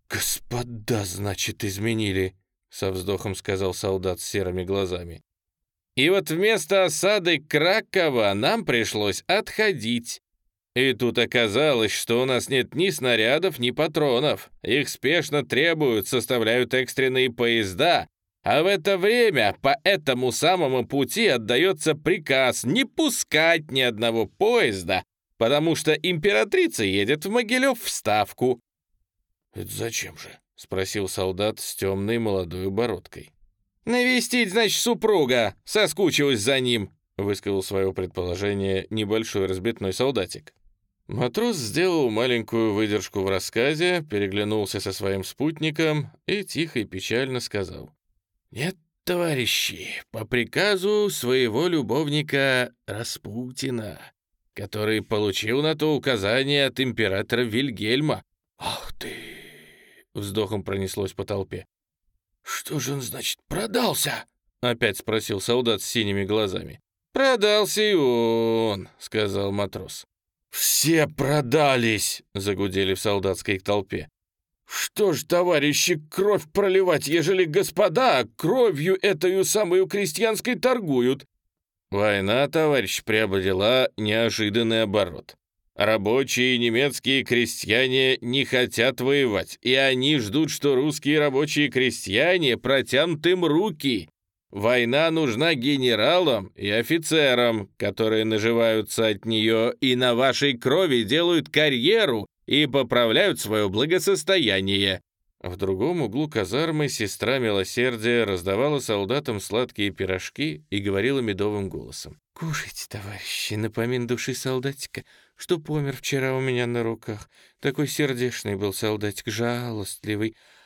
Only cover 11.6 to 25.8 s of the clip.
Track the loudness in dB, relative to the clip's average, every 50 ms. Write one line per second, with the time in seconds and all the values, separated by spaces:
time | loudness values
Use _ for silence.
11.6 | 2 4 2 2 2 0 -2 -4 -2 0 0 2 2 2 0 -2 0 0 0 0
12.6 | 0 -2 -2 -2 0 0 0 0 0 2 2 2 4 2 2 2 0 -2 -2 -2
13.6 | -2 -2 0 0 -2 0 0 0 2 2 2 2 2 0 -2 -2 -6 -14 -18 -8
14.6 | -4 0 0 0 0 -2 -6 -4 -2 0 0 0 0 0 -2 -4 -2 0 0 2
15.6 | 2 2 2 2 2 2 2 0 0 0 -2 -2 0 0 0 0 2 2 2 2
16.6 | 2 2 0 -2 -2 -2 -2 0 0 2 2 2 0 0 0 0 0 2 2 2
17.6 | 0 -2 -2 0 2 2 2 0 -2 -6 _ _ _ _ _ _ -2 2 2 2
18.6 | 4 2 0 0 0 0 0 2 2 2 4 4 4 4 4 2 2 2 0 0
19.6 | 0 0 0 2 2 0 0 2 0 -2 0 0 0 0 0 2 2 2 4 4
20.6 | 2 2 0 0 0 0 0 0 0 0 2 2 4 4 2 2 0 0 2 2
21.6 | 2 2 0 0 0 0 0 0 0 0 -2 0 0 0 2 2 2 2 0 0
22.6 | -2 0 0 0 0 -2 _ -2 0 0 0 -4 -2 0 2 2 4 4 2 2
23.6 | 0 -2 0 2 2 2 0 0 0 0 2 0 0 -2 -2 0 2 4 4 4
24.6 | 2 2 0 -2 -2 -2 -2 -2 -2 _ _ _ _ _ _ 0 2 2 4 2
25.6 | 2 2 0 2